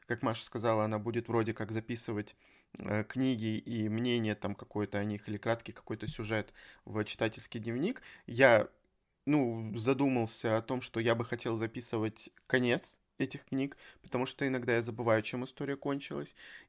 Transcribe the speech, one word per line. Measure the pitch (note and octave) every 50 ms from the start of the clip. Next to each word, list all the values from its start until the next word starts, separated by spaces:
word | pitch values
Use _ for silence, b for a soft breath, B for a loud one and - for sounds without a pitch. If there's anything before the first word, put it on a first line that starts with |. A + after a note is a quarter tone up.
| b
как | - A#2+ A#2
Маша | - A#2+ A2 - -
сказала, | - - A#2+ G#2+ A#2 A2 G#2+ G#2+
она | G#2+ A2 G#2+
будет | G#2 A#2 A2 A#2 A#2 -
вроде | A#2 A2+ A2 A2+ G#2+
как | - A2 G#2
записывать, | A2 A2+ A2 - A#2+ A2+ - - A2 G#2 G#2 - b b b b b b b b - G2
э, | F#2+ - G#2 G#2+ G#2
книги | - - B2+ C3 C3 B2+ G#2+ A2 A2 A2 -
и | - - A#2 A2+ G#2+ G#2+
мнение | G#2+ A2+ B2 B2 A#2+ A#2+ A2 G#2+ G#2
там | - - G2 G2+
какое-то | - - - - G#2 G#2 G2+ - G2+
о | G2+
них, | G#2+ G#2 G2+ - -
или | G#2+ G2+
краткий | - A#2 A#2 - - -
какой-то | - - - - - - G#2+ A2
сюжет | - - A2 G#2 A2 G#2+ G2+ - B B B B B B -
в | - G2+ G#2+ G#2+
читательский | - - - A#2 A2 - - - - - A#2
дневник. | G#2+ A#2 A#2 B2+ D#3 A3 C4+ - B B B B B
Я, | - A#2+ A#2 C3+ B2+ A#2 G#2+ - - - _ _ _ _ _ _ _ _ _ -
ну, | C#3+ D3 D3+ C3 A#2 A2+ A2+ A2 A2 G2
задумался | A#2 A2 B2+ C#3 C3 C#3+ C#3 C3 A#2+ A2+ A2 - - - A2+ A2 A2+
о |
том, | A2 - C3 B2+
что | - - - A#2
я | A#2 A#2 A#2
бы | A#2 A2+
хотел | - B2 A#2 - A#2+ A2+
записывать | A2 A2+ A2 - B2+ A#2 - - A2 A2 A2 - - - - - _ _
конец | - - B2+ B2 A#2+ B2 E3 - - - _ _ _ _ -
этих | - - - C#3 -
книг, | - C#3 C3+ C3+ C#3 - B B B B B
потому | - - - A#2+ C3
что | C3+ - - C#3 C3+
иногда | C3 B2+ A#2+ A#2+ A#2
я | A#2
забываю, | A#2 B2 A2 A2+ A#2+ A#2 A2 A2
чем | G#2+ - - B2 B2+
история | C3+ - - C#3+ C#3 C#3
кончилась. | C3+ - D3 C#3 C#3+ - - D3 C#3+ C#3+ - B B B B B B B